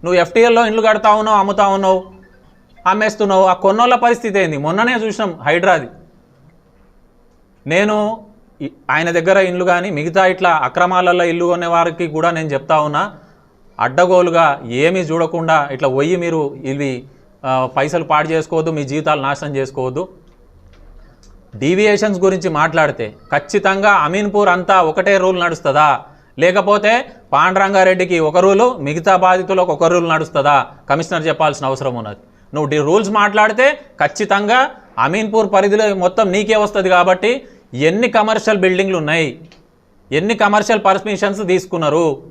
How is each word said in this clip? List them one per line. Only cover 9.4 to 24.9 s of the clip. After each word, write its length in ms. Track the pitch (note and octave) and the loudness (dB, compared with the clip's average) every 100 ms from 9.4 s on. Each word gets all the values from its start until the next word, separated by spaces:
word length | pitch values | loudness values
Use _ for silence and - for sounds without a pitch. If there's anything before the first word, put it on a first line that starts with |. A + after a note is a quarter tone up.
| F#3+ F3+ | 2 0
కానీ 260 | F3+ F3 F#3 | 0 0 -2
మిగతా 360 | D3+ D#3 E3+ F#3 | -6 -2 0 0
ఇట్లా 240 | F#3 F#3 | 2 0
అక్రమాలలో 760 | D#3+ C3 D3 F3+ F#3 F3+ F3 | 2 0 0 0 2 2 2
ఇల్లు 200 | F3 E3+ | 0 0
కొనే 220 | F3 F3 E3+ | 0 0 0
వారికి 400 | E3+ E3+ E3 E3+ | 0 0 -2 -6
కూడా 240 | D3+ E3 | -2 -2
నేను 180 | E3 D#3 | -2 -4
చెప్తా 320 | C3+ - D#3 | -6 0 0
ఉన్నా, 320 | D3+ D3+ G3+ - - _ _ _ _ - | 0 -2 -4 -8 -20 _ _ _ _ -6
అడ్డగోలుగా 800 | A#2 C3+ F3+ F#3 F3 E3 D#3+ C#3 A#2+ | -4 0 2 4 2 2 2 0 -6
ఏమీ 340 | A#2+ D#3 F#3+ | -2 0 0
చూడకుండా 680 | E3 E3 D#3+ E3 E3 D#3+ C#3+ | -2 -2 -2 -2 0 0 0
ఇట్లా 160 | C3 C#3 | -4 -2
పోయి 280 | C3 D3+ F3+ | 0 0 -2
మీరు 380 | E3+ D#3+ C#3+ C#3 | -2 -2 -4 -6
ఇవి, 400 | C3 C#3 C#3+ B2 B2+ _ _ _ | -8 -6 -4 -6 -12 _ _ _
ఆ, 220 | C3 C3 C3 - | -4 -2 -2 -2
పైసలు 280 | D3 E3+ | -2 -2
పాడు 240 | D#3+ D3+ D#3+ | 0 0 0
చేసుకోవద్దు, 420 | D#3+ D#3 E3 D#3+ | -2 -2 -4 -4
మీ 140 | D#3+ | -4
జీవితాలు 380 | C#3 D3 D3+ D3+ | -4 -4 -2 -2
నాశనం 340 | C3+ C#3+ E3+ C#3 | -2 -6 -6 -6
చేసుకోవద్దు. 520 | C3+ C3 B2+ C3 F#3 - _ _ _ - - - - - - _ - - _ A2 | -6 -6 -6 -6 -10 -14 _ _ _ -20 -20 -20 -20 -20 -20 _ -20 -20 _ -6
డీవియేషన్స్ 640 | C3+ F#3 G#3+ G#3 G#3+ F#3+ | -2 0 2 2 0 0
గురించి 280 | F#3+ F#3 F3+ | 0 0 -4
మాట్లాడితే 680 | D3+ D#3+ D#3+ D3+ C3+ A2 - - D3 | -2 0 0 0 -2 -10 -10 -6 -6
ఖచ్చితంగా 540 | D3 G#3 F#3+ G3 G#3 | -2 -2 0 0 2
అమీన్పూర్ 580 | G3 D3+ F#3+ G#3 G#3 G3+ | 2 2 -2 -2 0 2
అంతా 340 | F3+ F3 F#3+ | 0 2 2
ఒకటే 360 | E3 | 2